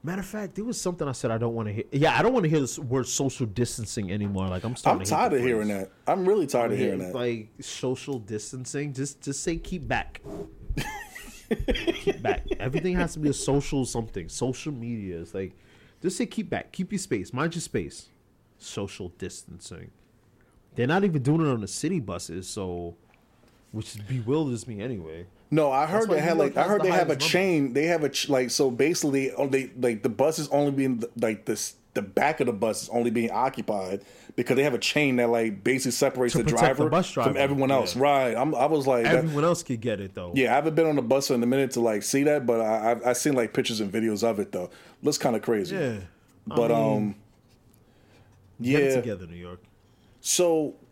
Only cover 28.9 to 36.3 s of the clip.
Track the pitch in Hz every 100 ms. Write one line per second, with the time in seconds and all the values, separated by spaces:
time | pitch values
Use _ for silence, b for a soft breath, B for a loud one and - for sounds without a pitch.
28.9 | 170 151 135 131 - 139 135 127 127 123
29.9 | 107 120 107 143 160 147 143 147 139 135
30.9 | 120 117 117 110 107 - 107 - - _
31.9 | - 101 - 135 156 120 107 110 104 -
32.9 | 117 120 113 117 101 135 135 110 104 92
33.9 | 98 B B B - 120 127 143 120 -
34.9 | 147 143 123 117 117 113 98 104 135 131
35.9 | - 139 127 123